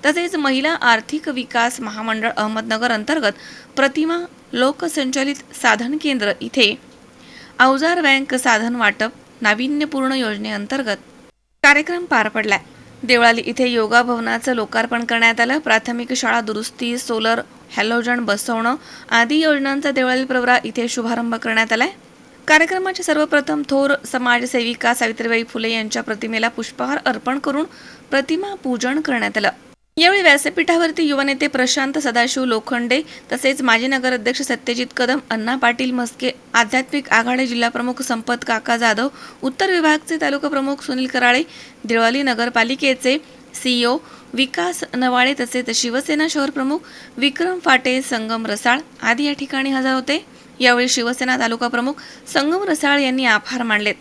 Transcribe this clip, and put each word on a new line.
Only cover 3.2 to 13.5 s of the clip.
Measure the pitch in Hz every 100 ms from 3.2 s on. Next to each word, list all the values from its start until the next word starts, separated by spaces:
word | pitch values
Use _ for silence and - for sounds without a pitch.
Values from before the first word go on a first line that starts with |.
| 220 202 - - - -
प्रतिमा | 269 277 320 339 349 - -
लोकसंचलित | 240 254 294 349 311 262 262 277 277
साधन | - - 247 214 233 302
केंद्र | 311 262 311 269
इथे | 226 269 214 - - - - - - - - -
अवजार | 254 269 311 349
बँक | 302 269 277 254
साधन | 254 220 226 240
वाटप | 214 202 220 - - -
नाविन्यपूर्ण | 214 214 254 294 302 277 262
योजनेअंतर्गत | 269 247 208 214 208 202 277 240 196 - - - _ _ _
कार्यक्रम | 285 285 311 349 349
पार | 247 214
पडलाय. | 220 214 202 - - - -
देवळाली | 240 247 233 233
इथे | -